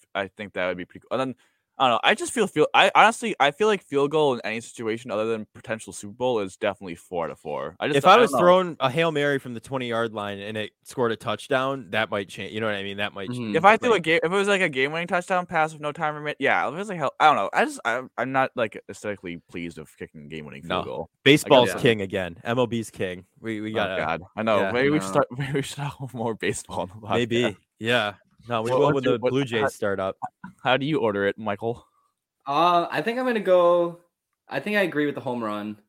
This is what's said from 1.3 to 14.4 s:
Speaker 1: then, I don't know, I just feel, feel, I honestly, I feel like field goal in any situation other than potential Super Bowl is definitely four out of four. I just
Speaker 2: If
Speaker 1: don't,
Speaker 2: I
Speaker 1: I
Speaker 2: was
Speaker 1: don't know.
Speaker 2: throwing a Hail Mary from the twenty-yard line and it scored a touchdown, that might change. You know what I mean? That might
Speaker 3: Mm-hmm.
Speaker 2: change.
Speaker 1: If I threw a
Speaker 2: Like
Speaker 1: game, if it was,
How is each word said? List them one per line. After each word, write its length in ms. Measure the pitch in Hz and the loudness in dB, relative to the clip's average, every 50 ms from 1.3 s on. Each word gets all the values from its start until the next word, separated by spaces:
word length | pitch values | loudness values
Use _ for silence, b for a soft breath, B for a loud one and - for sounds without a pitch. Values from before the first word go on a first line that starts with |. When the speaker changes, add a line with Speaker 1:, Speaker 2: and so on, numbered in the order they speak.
Speaker 1:
then, 40 | 120 - _ _ _ _ _ _ _ | -6 -10 _ _ _ _ _ _ _
I 120 | - 131 127 | 0 2 2
don't 60 | 117 | 4
know, 40 | - - | 4 2
I 100 | 247 - | 2 0
just 160 | - 349 - | 0 -2 -4
feel, 160 | - 247 202 | -2 -2 -2
feel, 200 | - - 151 147 - - | 0 2 2 2 4 6
I 160 | - 170 - - | 6 6 6 8
honestly, 400 | 151 185 220 226 - 240 220 175 | 8 6 6 6 2 -4 -4 0
I 140 | - 135 143 | 2 2 2
feel 160 | 143 - 214 | 2 2 0
like 160 | 220 214 - - | 2 0 0 -2
field 260 | - 139 139 143 143 | -2 0 0 0 2
goal 240 | 151 156 151 143 123 | 2 2 2 2 2
in 60 | 113 - | 0 -4
any 160 | 101 110 120 | -6 -6 -8
situation 500 | 117 - - - 117 110 110 117 117 123 | -8 -10 -12 -6 -4 -4 -4 -4 -6 -4
other 140 | 98 107 110 | -4 -2 -2
than 200 | 113 113 110 104 - - | -2 -2 -4 -6 -10 -16
potential 380 | - - - 110 110 - - | -14 -10 -8 -8 -8 -8 -12
Super 220 | 90 - - 104 110 | -14 -14 -14 -14 -8
Bowl 260 | 123 127 127 123 110 | -4 -2 0 0 0
is 160 | 101 95 - | -2 -4 -6
definitely 400 | - 107 104 95 - 98 90 85 | -4 -2 -2 -2 -4 -8 -12 -12
four 300 | - - - 92 87 82 | -12 -12 -8 -6 -4 -4
out 60 | 73 | -4
of 80 | 67 - | -6 -10
four. 360 | - 78 73 67 67 76 85 - | -8 -8 -6 -6 -6 -8 -6 -4
I 60 | - 127 | -2 0
just 80 | 156 | 2
Speaker 2:
If 60 | 143 135 | 4 6
Speaker 1:
don't, 80 | 180 196 | 8 8
Speaker 2:
I 20 | |
Speaker 1:
I 40 | 240 | 8
Speaker 2:
was 100 | 240 196 | 6 4
Speaker 1:
don't 80 | 139 - | 2 4
know. 60 | 175 | 6
Speaker 2:
throwing 320 | 175 180 185 185 175 151 - | 6 6 4 4 0 -2 -2
a 100 | 127 131 | -2 0
Hail 220 | 120 165 165 170 | 0 0 0 0
Mary 280 | 156 143 143 143 143 135 | 0 0 0 0 0 -2
from 160 | - 127 120 | -4 -8 -12
the 40 | 113 | -12
twenty-yard 540 | - - 139 131 123 120 113 113 117 113 107 | -10 -8 -6 -6 -4 -2 -2 0 -2 -2 -4
line 260 | 107 101 101 101 98 | -6 -6 -6 -6 -8
and 160 | 98 104 107 | -8 -8 -6
it 160 | 110 107 - - _ _ | -6 -8 -8 -10 _ _
scored 280 | - - - 123 113 | -10 -4 -2 0 0
a 60 | 110 | -2
touchdown, 720 | - - 120 107 104 - - 139 131 131 135 139 135 110 87 | -2 -4 -6 -6 -6 -4 -2 0 0 0 0 -4 -6 -6 -4
that 200 | 107 107 110 107 | -2 -2 0 0
might 200 | 107 101 101 - | -2 -4 -4 -6
change. 240 | - - 98 95 - | -10 -12 -10 -8 -6
You 80 | 107 | -4
know 60 | 113 | -4
what 80 | 110 104 | -2 -2
I 60 | 98 98 | -4 -6
mean? 120 | 101 98 | -6 -6
That 180 | 101 101 101 - | -4 -6 -6 -6
might 140 | 98 98 | -8 -8
Speaker 3:
Mm-hmm. 160 | 107 123 123 117 | -8 -8 -6 -4
Speaker 2:
change. 80 | 110 104 | -2 0
Speaker 1:
If 80 | 160 165 | 4 6
I 100 | 196 220 | 6 6
threw 140 | 220 - 247 | 6 4 2
a 20 | 220 | 2
Speaker 2:
Like 80 | 196 160 | 2 2
Speaker 1:
game, 180 | 160 165 165 - | 2 2 2 2
if 80 | 165 | 0
it 20 | 185 | 0
was, 140 | 202 | 0